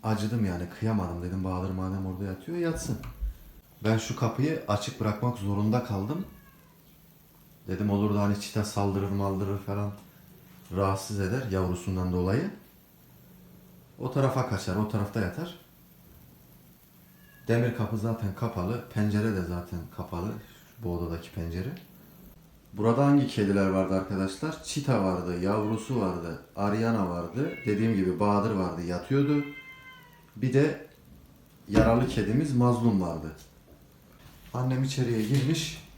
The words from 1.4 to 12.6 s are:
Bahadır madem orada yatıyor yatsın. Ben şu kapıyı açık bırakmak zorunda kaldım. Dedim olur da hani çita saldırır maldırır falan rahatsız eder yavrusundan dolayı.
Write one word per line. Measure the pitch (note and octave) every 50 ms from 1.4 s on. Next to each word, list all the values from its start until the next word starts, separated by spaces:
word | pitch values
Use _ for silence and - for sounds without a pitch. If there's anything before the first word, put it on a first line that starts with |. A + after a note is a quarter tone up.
| F#2
Bahadır | F#2 F2+ F2+ F#2 F#2+
madem | F#2 F#2 F#2 F#2+ F#2+ G2 F#2+
orada | F#2 F#2 F#2+ G#2
yatıyor | G2 F#2+ - - - E3+ F3
yatsın. | E3+ E3 D#3+ - - - G#2+ - - - - - - - - - - - - - - - - - -
Ben | G#2+ A2+ A2
şu | - - A#2+
kapıyı | - A#2+ A2 - - C3+ D#3 D#3+ D#3 - -
açık | G#2 G2+ - - - -
bırakmak | G#2 G#2+ G#2+ - - B2 A2+ -
zorunda | G2 G2 G2+ G2+ G#2 G#2+ A2 B2 A#2+
kaldım. | - G#2 F#2+ G2 A2 D3+ F3 F#3+ - - - - - - - - - - - - - - - - - - - - - - - - - - - - F#2
Dedim | F#2 F#2 G#2 G2+
olur | G2+ G2+ G#2 G#2 G2+
da | G2+
hani | G2+ G2+ G2+ -
çita | - - - A2 G2
saldırır | - - G#2 G2+ G2 F#2+ G2 G2 F#2+
maldırır | G2+ G2+ G2 G2 F#2+ F#2+ G2+ G2 G2+ G2
falan | - - G2 G2+ G#2 G2+ G2+ - - - - - - - - - - - - - - - F2
rahatsız | F#2 G2 F#2+ G2 G2 - - G#2+ G2+
eder | G2 F#2 A2 C3+ C3 A2
yavrusundan | F#2+ F#2+ F#2 F2+ F2+ F2+ - G2 F#2+ F#2 F#2 F2+
dolayı. | F2+ F2+ F2+ F#2 G2+ C3 F3 G#3 - -